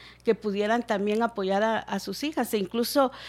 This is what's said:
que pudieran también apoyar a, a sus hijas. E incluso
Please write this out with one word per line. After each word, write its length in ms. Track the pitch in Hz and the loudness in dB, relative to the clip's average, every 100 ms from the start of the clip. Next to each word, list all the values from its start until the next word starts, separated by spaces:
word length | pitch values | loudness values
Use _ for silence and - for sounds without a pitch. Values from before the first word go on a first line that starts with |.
| - - | -20 -8
que 100 | - | 0
pudieran 480 | 214 214 196 208 233 | 0 0 0 2 0
también 400 | 233 208 202 214 | 0 0 2 2
apoyar 380 | 233 226 190 196 | 0 -2 0 2
a, 180 | 220 220 | 2 0
a 200 | - 202 | -2 -6
sus 240 | - 196 | -6 -6
hijas. 300 | 294 - 240 | -4 -2 0
E 40 | 220 | 0
incluso 540 | 190 233 233 285 262 - | -2 -2 0 4 2 0